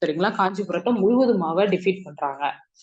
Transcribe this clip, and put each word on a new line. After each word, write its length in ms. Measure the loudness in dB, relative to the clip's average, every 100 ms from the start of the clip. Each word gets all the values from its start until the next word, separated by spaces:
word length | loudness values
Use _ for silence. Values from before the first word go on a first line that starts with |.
சரிங்களா, 280 | -4 0 -2
காஞ்சிபுரத்தை 600 | 0 -2 -2 -4 -4 0
முழுவதுமாக 720 | 2 4 4 4 2 0 0 2
டிஃபீட் 380 | 2 0 -4
பண்றாங்க. 400 | -6 -6 -6 -4 -6 -6 _ _